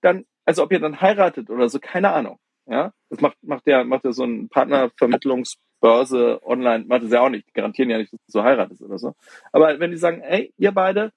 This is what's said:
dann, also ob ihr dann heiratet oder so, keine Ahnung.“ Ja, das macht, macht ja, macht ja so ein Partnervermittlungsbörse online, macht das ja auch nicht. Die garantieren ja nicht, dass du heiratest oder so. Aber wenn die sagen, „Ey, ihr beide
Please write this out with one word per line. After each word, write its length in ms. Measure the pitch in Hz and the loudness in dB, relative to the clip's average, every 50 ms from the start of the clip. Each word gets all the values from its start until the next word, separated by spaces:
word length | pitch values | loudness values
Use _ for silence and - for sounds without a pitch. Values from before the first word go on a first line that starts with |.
dann, 240 | - 185 175 185 - _ _ _ _ | 2 2 0 0 -4 _ _ _ _
also 180 | - 165 156 156 | -2 0 0 0
ob 80 | 151 | 0
ihr 80 | 190 180 | 0 -2
dann 220 | - 156 147 - | -2 -4 -4 0
heiratet 480 | 180 190 214 202 196 175 - - 113 - | 2 2 4 4 2 0 0 -4 -12 -10
oder 180 | - 123 123 120 | -2 -2 -2 0
so, 100 | 117 139 | -2 -6
keine 320 | - - - 180 190 202 175 | -10 -6 -6 -2 0 0 0
Ahnung.“ 260 | 156 120 98 - _ _ _ _ _ _ - | 0 -4 -6 -10 _ _ _ _ _ _ -6
Ja, 260 | 117 123 156 208 _ _ _ _ | -4 -4 -4 -4 _ _ _ _
das 100 | - - | -8 -2
macht, 160 | 143 143 - _ | -2 -2 -2 _
macht 240 | _ - 147 127 _ - | _ -10 -10 -4 _ 2
ja, 160 | 143 131 123 | 2 2 2
macht 220 | 120 131 123 _ | 0 -4 -4 _
ja 60 | 135 | -4
so 120 | 117 123 131 | -4 -4 -4
ein 240 | 120 117 107 - 113 | -6 -6 -8 -10 -4
Partnervermittlungsbörse 1900 | - 139 131 113 143 139 131 120 _ - - 120 127 131 - 139 131 123 123 - - _ _ _ _ _ - 113 113 120 131 127 131 123 120 117 110 - _ | -2 -2 0 2 0 0 0 -2 _ -2 0 0 0 0 -2 -2 -4 -4 -4 -8 -12 _ _ _ _ _ 4 4 6 4 2 0 0 0 2 2 0 -2 _
online, 420 | - 123 127 127 123 117 113 110 - | -4 -4 0 0 0 0 0 -2 0
macht 160 | 120 127 117 | -2 -2 0
das 80 | 110 | 2
ja 100 | 117 120 | 2 2
auch 80 | 123 135 | 2 2
nicht. 180 | 127 104 - _ | 0 -4 -12 _
Die 60 | _ | _
garantieren 360 | - 104 107 107 - 135 123 | -6 -6 -6 -2 -2 -2 -2
ja 80 | 113 110 | 0 -4
nicht, 160 | 107 - - | -4 -8 -12
dass 60 | 113 _ _ | -20 _ _
du 120 | - 110 104 | -4 0 2
heiratest 380 | 123 135 120 95 - - _ | 2 2 2 0 -4 -6 _
oder 160 | - 101 98 - | -16 -14 -12 -10
so. 180 | 120 131 - _ _ _ - - _ - | -10 -10 -12 _ _ _ -20 -20 _ -2
Aber 280 | - 151 156 160 147 147 | 4 4 4 4 4 0
wenn 120 | 170 175 | -4 -6
die 60 | 175 165 | -4 -2
sagen, 240 | 165 170 170 170 | -2 -2 -2 -2
„Ey, 320 | 139 135 165 202 - - _ _ | -6 -4 -4 -4 -4 -6 _ _
ihr 140 | - 202 | 0 0
beide 400 | 196 190 185 190 190 202 214 220 _ | 2 2 0 0 0 -2 -4 -4 _